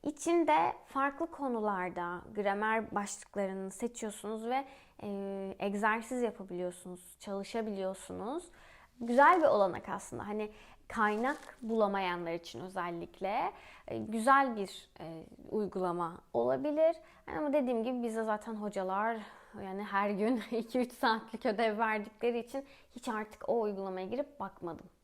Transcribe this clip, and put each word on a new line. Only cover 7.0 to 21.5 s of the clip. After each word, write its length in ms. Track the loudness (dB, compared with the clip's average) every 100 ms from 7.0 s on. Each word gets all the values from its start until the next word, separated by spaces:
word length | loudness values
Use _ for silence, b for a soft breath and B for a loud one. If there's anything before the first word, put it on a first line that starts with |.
| -16 -16
çalışabiliyorsunuz. 1300 | -8 -6 -4 -4 -4 -2 -4 -6 -10 -8 -6 -6 -10 B B B B -10
Güzel 420 | 2 8 10 10
bir 60 | 6
olanak 420 | 6 4 2 -6
aslında. 380 | -8 -8 -8 -6
Hani 240 | -6 -6 -10 B B -8
kaynak 680 | 2 2 4 0 -2 -10 -12
bulamayanlar 680 | -2 2 4 2 0 -2 -4
için 280 | -4 -6 -12
özellikle, 960 | -8 -6 -4 -6 -10 -6 -2 0 -2 B B B -8
e, 100 | -6
güzel 580 | -4 0 6 6 6 0
bir, 340 | -6 -8 -18 -14
e, 60 | -12 -12 -16 -18 -4
uygulama 680 | -2 -2 0 -2 0 -2 -6 _
olabilir. 640 | 2 4 2 2 4 4 4 B B -8
Yani 120 | -2
ama 140 | 2
dediğim 300 | 4 4 2
gibi 200 | 0 -2
bize 200 | -2 0
zaten 320 | 0 -2 -2 -6
hocalar 640 | -4 -2 0 0 0 -2 -8 B B -12
yani 220 | -8 -6
her 260 | 0 2 2
gün 320 | 2 2 2 0
<laughs> 40 |
iki 280 | -4 0 -2
üç 120 | -2
saatlik 540 | 2 2 2 -2 -2
ödev 320 | 0